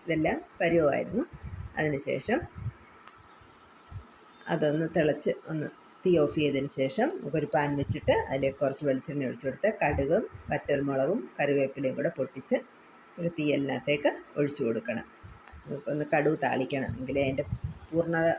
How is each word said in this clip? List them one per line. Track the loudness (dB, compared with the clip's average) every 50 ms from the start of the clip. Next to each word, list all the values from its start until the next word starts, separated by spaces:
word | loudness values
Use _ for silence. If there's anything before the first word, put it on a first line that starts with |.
ഇതെല്ലാം | _ -2 0 2 2 0 0 -2 -6 -12 -6
പരുവമായിരുന്നു. | 0 0 4 4 6 6 4 4 2 -2 -2 -2 -2 -2 -4 -6 -14 -12 -12 -10 -10 -12 -10 -4
അതിനുശേഷം | -2 0 0 0 -2 -2 -2 -2 -2 0 0 0 0 0 -4 -12 -8 -10 -10 -10 -10 -20 -20 -20 -20 -20 -20 -20 -20 -20 -20 -20 -20 -20 -20 -20 -20 -20 -20 -20 -20 -20 -16 -16 -16 -16 -16 -20 -20 -20 -20 -20 -20 -4
അതൊന്ന് | -2 0 2 2 2 2 2 0 0
തിളച്ച് | 2 2 2 4 2 2 0 -2 -2 -4 -6 -6
ഒന്ന് | -4 -4 -4 -6 -8 -12 -20 -20 -20 -2
തീ | 2 4 6 6
ഓഫ് | 6 4 4
ചെയ്തതിന് | 2 2 2 2 0 -2 -2 -2
ശേഷം | 0 0 0 2 2 0 0
നമുക്കൊരു | 0 -4 -8 -2 -2 -2 -2 0 0
പാൻ | 0 2 2 0
വെച്ചിട്ട് | -2 -2 -2 -2 -4 2 2 2 2 2
അതിലേക്ക് | 0 -2 0 0 0 0 2
കുറച്ച് | 0 0 0 0 0
വെളിച്ചെണ്ണ | 0 0 0 0 -4 -4 -2 -2 -2
ഒഴിച്ച് | -4 -4 -6
കൊടുത്ത് | -6 -6 0 0 0 2
കടുകും | 2 0 2 2 2 2 2 2 2 0 -2 -10 -14 -8 -4
വറ്റൽമുളകും | -4 -4 0 0 0 0 2 0 0 2 2 2 0 -2 -2 -6 -4
കറിവേപ്പിലയും | -2 0 2 2 2 2 0 -2 -2 -2 -2 -2
കൂടെ | 0 -2 -2 0
പൊട്ടിച്ച് | -2 -4 -4 -4 -12 -4 -2 -2 -2 -2 -4 -20 -20 -20 -20 -20 -20 -20 -20 -10 -4
ഒരു | -4 -4
തീയലിനകത്തേക്ക് | -2 0 2 2 2 2 2 0 -2 -4 0 0 0 2 2 0 0 0 -10 -10 -2
ഒഴിച്ച് | 0 0 0 0 0 0
കൊടുക്കണം. | 0 0 -2 -2 -4 -4 -4 -6 -10 -16 -20 -20 -20 -20 -20 -20 -20 -20 -20
നമുക്കൊന്ന് | -12 -10 -10 -8 -4 -4 -2 -2 0
കടുക് | 2 2 4 4 4 2 2 2
താളിക്കണം, | 0 2 0 0 0 -2 -4 -2 -4 -6
എങ്കിലേ | -6 -6 -2 0 0 2
അതിൻ്റെ | 2 0 -2 -2 -2 -4 -6 -4 -8 -8 -8 -14
പൂർണ്ണത | -4 0 0 0 2 2 2 4 4 2